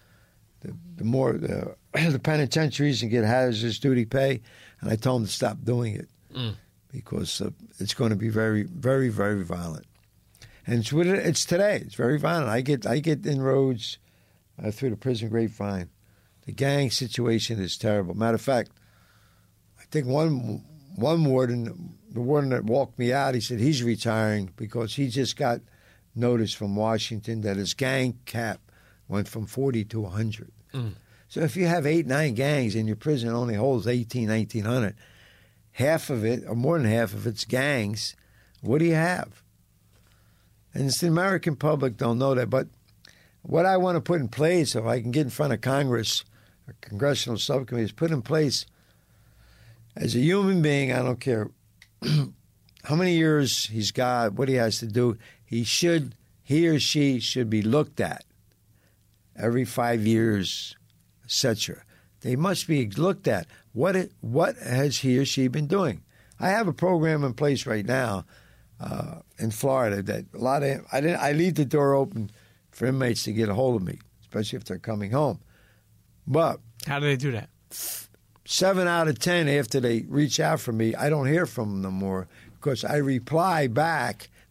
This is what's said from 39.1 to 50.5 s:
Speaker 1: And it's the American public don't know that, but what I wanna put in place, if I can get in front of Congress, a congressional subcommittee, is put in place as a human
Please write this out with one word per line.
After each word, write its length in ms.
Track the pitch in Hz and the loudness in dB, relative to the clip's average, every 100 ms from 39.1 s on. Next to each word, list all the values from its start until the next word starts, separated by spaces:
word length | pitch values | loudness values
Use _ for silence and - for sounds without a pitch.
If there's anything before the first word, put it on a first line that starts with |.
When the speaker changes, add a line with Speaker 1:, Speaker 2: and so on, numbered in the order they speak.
| 180 - - _ _ _ _ _ _ _ _ _ _ _ _ _ | -2 -6 -12 _ _ _ _ _ _ _ _ _ _ _ _ _
Speaker 1:
And 120 | 139 135 | -2 -2
it's 120 | 127 | 2
the 80 | 175 | 2
American 480 | 165 190 185 165 139 | 4 4 2 0 0
public 400 | 151 151 131 104 | 0 2 0 0
don't 200 | 120 117 | 0 2
know 140 | 135 127 | 2 2
that, 140 | 117 | 2
but 180 | 131 - - _ _ - - _ _ | 0 -2 -8 _ _ -20 -20 _ _
what 220 | - 151 185 | -2 2 4
I 120 | 185 | 4
wanna 240 | 185 170 | 2 0
put 180 | - 175 | 0 0
in 80 | 117 | -2
place, 480 | 120 156 180 135 117 | 0 2 4 2 0
if 100 | 113 | 0
I 140 | 120 | 0
can 100 | 113 | 0
get 100 | 131 135 | 0 0
in 40 | |
front 240 | - 147 | -2 -2
of 80 | 113 | 0
Congress, 640 | 123 135 139 117 107 - - _ _ _ - | 0 0 2 0 0 -4 -6 _ _ _ -20
a 60 | - | -20
congressional 580 | - 104 143 135 - 110 | -12 -2 0 0 -2 -4
subcommittee, 460 | - 131 127 120 104 | -2 -2 -2 -2 -4
is 60 | |
put 200 | - 165 | -2 -2
in 100 | 151 | -2
place 440 | 110 156 147 - - _ _ _ _ _ _ _ - - - - - - | 0 0 2 0 -6 _ _ _ _ _ _ _ -20 -20 -20 -20 -20 -6
as 200 | - 113 | -2 2
a 40 | |
human 420 | 151 196 196 | 2 4 4